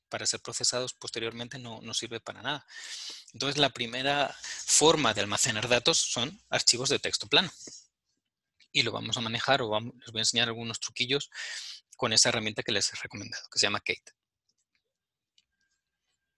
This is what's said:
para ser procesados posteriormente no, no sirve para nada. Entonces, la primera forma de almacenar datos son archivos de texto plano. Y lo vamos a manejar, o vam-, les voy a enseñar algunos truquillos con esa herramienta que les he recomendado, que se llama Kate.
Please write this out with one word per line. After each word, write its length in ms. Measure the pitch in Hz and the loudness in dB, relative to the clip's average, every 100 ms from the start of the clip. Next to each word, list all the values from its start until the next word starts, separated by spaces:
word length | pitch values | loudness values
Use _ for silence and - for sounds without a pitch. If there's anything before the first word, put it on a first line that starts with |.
| - | -10
para 160 | 110 107 | -6 -2
ser 140 | 113 | -4
procesados 540 | - 117 120 123 127 | -4 -2 0 0 -2
posteriormente 680 | - 120 - 113 117 120 131 | -6 -10 -6 -4 -6 -10 -10
no, 220 | 120 110 | -12 -12
no 120 | 113 | -6
sirve 260 | 107 117 117 | -4 -4 -6
para 220 | - 101 | -10 -10
nada. 240 | 117 143 - - - - - - - | -6 -6 -8 -16 -12 -12 -12 -14 -12
Entonces, 240 | 120 139 143 | -4 -2 4
la 120 | 139 | 2
primera 680 | - 117 123 135 143 139 - | 2 -6 -2 0 0 0 -4
forma 680 | - - - - 151 156 127 | -10 -6 2 6 8 6 4
de 80 | 104 | 2
almacenar 460 | 101 104 - 110 117 | 0 2 0 0 4
datos 320 | 120 - 165 | 4 4 2
son 420 | - - 113 196 - | 2 -2 -4 -6 -4
archivos 400 | 123 - 117 135 | 2 6 4 4
de 100 | 131 | 0
texto 280 | - - 104 | 0 -4 2
plano. 240 | 151 180 - - - - _ _ _ _ _ _ _ _ | 2 2 -2 -16 -18 -20 _ _ _ _ _ _ _ _
Y 120 | 151 | 0
lo 80 | 120 | 0
vamos 240 | 110 113 123 | 0 -4 -4
a 60 | |
manejar, 400 | 113 113 - 135 | -4 -2 2 2
o 80 | 117 | 2
vam-, 240 | 107 120 - | -2 -4 -12
les 100 | - | -10
voy 80 | 110 | -2
a 40 | |
enseñar 260 | 113 117 117 | 0 2 0
algunos 320 | 113 117 113 | -2 -6 -8
truquillos 500 | - - 123 139 - - - - - - _ - | -8 -4 -2 -2 -2 -10 -10 -10 -12 -14 _ -4
con 160 | 123 | 2
esa 160 | - 127 | 4 4
herramienta 340 | 117 107 104 | 4 -2 -4
que 120 | 123 | -2
les 180 | 101 - | 0 0
he 40 | - | -4
recomendado, 520 | - 104 - - - | -10 -10 -10 -12 -6
que 80 | - | 0
se 80 | 104 | 2
llama 140 | 101 | 0
Kate. 340 | - - - - _ _ _ _ _ _ _ _ _ _ _ _ _ 1077 _ _ _ _ _ _ _ | -4 -6 -8 -20 _ _ _ _ _ _ _ _ _ _ _ _ _ _ _ _ _ _ _ _ _